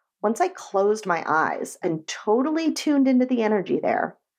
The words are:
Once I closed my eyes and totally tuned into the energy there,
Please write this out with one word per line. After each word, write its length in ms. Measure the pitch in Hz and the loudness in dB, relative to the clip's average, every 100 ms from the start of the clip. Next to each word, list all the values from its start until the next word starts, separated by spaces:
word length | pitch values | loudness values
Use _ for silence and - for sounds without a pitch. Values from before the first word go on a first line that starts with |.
| _ _ | _ _
Once 200 | 208 226 | -2 0
I 80 | 359 | -2
closed 560 | - - 196 202 214 190 | -4 -4 0 2 0 -2
my 180 | 165 - | -4 0
eyes 520 | 156 113 - - - | 0 0 -2 -8 -6
and 240 | 175 160 - | -4 -4 -8
totally 680 | - 214 233 294 320 311 | -6 0 2 2 0 -2
tuned 340 | - - 285 269 | -2 0 4 4
into 180 | 254 254 | 4 2
the 160 | 240 | 2
energy 380 | 214 208 185 226 | 2 0 0 -2
there, 380 | - 107 - - _ | 0 0 -2 -8 _